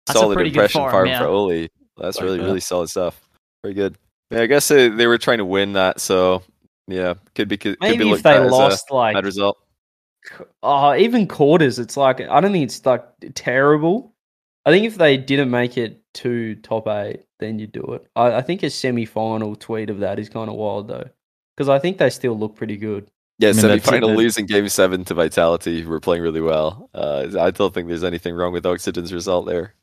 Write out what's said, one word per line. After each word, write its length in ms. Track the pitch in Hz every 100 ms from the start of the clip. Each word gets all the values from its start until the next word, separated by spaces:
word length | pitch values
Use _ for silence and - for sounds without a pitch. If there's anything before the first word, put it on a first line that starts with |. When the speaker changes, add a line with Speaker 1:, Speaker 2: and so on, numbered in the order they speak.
| -
Speaker 1:
That's 120 | 123
a 20 |
Speaker 2:
solid 140 | 107
Speaker 1:
pretty 160 | 98 156
good 60 | 139
Speaker 2:
impression 220 | 104 156
Speaker 1:
farm, 100 | 135
Speaker 2:
farm 140 | 101 92
Speaker 1:
yeah. 120 | 123
Speaker 2:
for 80 | 73
Oli. 420 | 98 98 82 80 _ _ -
That's 220 | 90 -
Speaker 3:
Like 60 |
Speaker 2:
really, 140 | 92 90
Speaker 3:
that. 40 |
Speaker 2:
really 160 | 90 95
solid 300 | - 90 82
stuff. 280 | 98 87 - _ _ _ _
Very 100 | 104
good. 220 | 98 98 - _ _ -
Yeah, 100 | 117
I 40 | 117
guess 220 | 143 -
they, 220 | 147 120
they 160 | 107 120
were 100 | 117
trying 220 | - 117
to 80 | 92
win 260 | 98 101
that, 260 | 98 92 -
so, 440 | - 92 92 92 - _ _ _ -
yeah, 260 | 92 90 87 _
could 140 | - 104
be, 80 | 104
could, 240 | 104 -
could 0 |
be 80 | 185 -
Speaker 4:
Maybe 80 |
if 60 | 107
Speaker 2:
looked 140 | 104
Speaker 4:
they 100 | 160 135
Speaker 2:
at 60 |
as 100 | 127
a 20 |
Speaker 4:
lost, 360 | 127 135 98 -
like, 240 | 135 113
Speaker 2:
bad 100 | 98
result. 320 | 98 95 101 - _ _ _ _ _ _ -
Speaker 4:
c-, 160 | - - _
uh, 320 | 127 143 143 135
even 280 | 226 240 190
quarters, 520 | - 143 170 139 120
it's 180 | 113 139
like, 240 | 135 127
I 220 | 107 135
don't 100 | 196
think 120 | 190
it's, 200 | 127 -
like, 180 | 131 120 - _ -
terrible. 760 | - 143 127 143 151 165 220 - _ _ _ _ _ 143
I 40 |
think 160 | 180 220
if 80 | 208
they 220 | 156 135
didn't 320 | 135 139 131
make 260 | 123 120 123
it 240 | 110 - _
to 400 | - 123 120 113 104
top 320 | - 113 110
eight, 360 | 104 104 - _ -
then 200 | 107 110
you 80 | 107
do 160 | 117 -
it. 140 | 120 _ 120
I, 200 | 120 117
I 40 |
think 220 | 139 185
a 80 | 147
semi-final 840 | - 131 120 110 110 110 110 107 107
tweet 340 | - 110 107
of 80 | 101
that 200 | 95 101
is 120 | 104
kinda 240 | 113 110
wild, 340 | 107 107 104 107
though, 160 | 123 131 _ _ _ _ -
'cause 100 | 139
I 100 | 139
think 200 | 170 180
they 100 | 135
still 300 | - 127 107
look 160 | 107
pretty 240 | - 110 104
good. 280 | 107 101 - _ _ -
Speaker 2:
Yeah, 100 | 107
Speaker 3:
I 20 |
mean, 80 | 107
that 60 | 107
team 80 | 104
Speaker 2:
semi-final 280 | - 113 110
Speaker 3:
is 40 | 110
Speaker 2:
losing 300 | 117 110 101
game 200 | 104 101
seven 340 | - 92 92
to 80 | 90
Vitality, 720 | 85 80 - 85 85 85 82
who 80 | 82
were 100 | 78
playing 220 | - 85
really 180 | 85 80
well. 480 | 80 78 78 104 -
Uh, 320 | - 76 71 67 90
I 120 | 90
don't 240 | 95 95
think 140 | 90 85
there's 160 | 82
anything 300 | 87 85 90
wrong 200 | 85 90
with 100 | 87
Oxygen's 480 | 90 87 - 90 85
result 320 | 87 95 90
there. 300 | 87 87 92 _